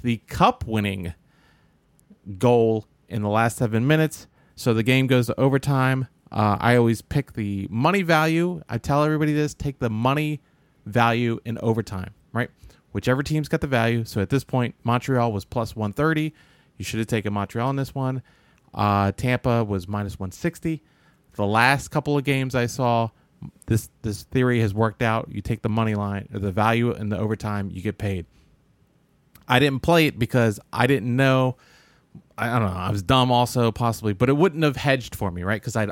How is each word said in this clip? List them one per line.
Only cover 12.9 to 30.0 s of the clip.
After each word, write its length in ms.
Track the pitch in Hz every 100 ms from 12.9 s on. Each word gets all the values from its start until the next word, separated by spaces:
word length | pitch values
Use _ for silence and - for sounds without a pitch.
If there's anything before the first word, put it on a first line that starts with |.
Whichever 320 | 101 123 131
team's 240 | 143 156 139
got 120 | 151
the 60 | 147
value. 380 | 123 117 117 110
So 160 | 107
at 80 | 95
this 140 | 135
point, 320 | - 127 120 -
Montreal 480 | 120 123 - 127 117
was 140 | 101 -
plus 300 | 123 110 110
one 180 | 107
thirty. 400 | 101 156 160 156 - _ _ _ -
You 80 | 92
should 140 | 110
have 80 | 110
taken 260 | 113 104
Montreal 360 | 101 98 117 131
in 60 | 139
this 180 | 131
one. 280 | 139 131 131 - _ _ _ _
Uh, 380 | - 104 101 98 -
Tampa 480 | 127 123 127 117
was 240 | 104 98 87
minus 320 | 104 101 -
one 120 | 95
sixty. 520 | - 170 - 165 156 - _ _ _ _
The 120 | - 101
last 440 | 110 123 139 -
couple 280 | 151 147 143
of 60 |
games 320 | 135 135 131 123
I 100 | 120
saw, 440 | - 123 117 113 - _ _ - - -
this, 240 | 113 - _
this 200 | 113 101
theory 380 | - 131 127 120
has 120 | 110
worked 280 | 101 110 -
out. 260 | 117 113 -
You 120 | 104
take 200 | - 110
the 60 | 107
money 240 | 110 110
line, 360 | 104 101 101 -
or 60 | 101
the 120 | 98
value 400 | 92 110 117 120
in 160 | - 104
the 80 | 95
overtime, 500 | 107 110 107 104 98
you 100 | 90
get 160 | 104 98
paid. 280 | 104 92 82 _ _ _ _ _ _ _ _ _ _ - -
I 120 | 127
didn't 220 | 143 131
play 260 | - 170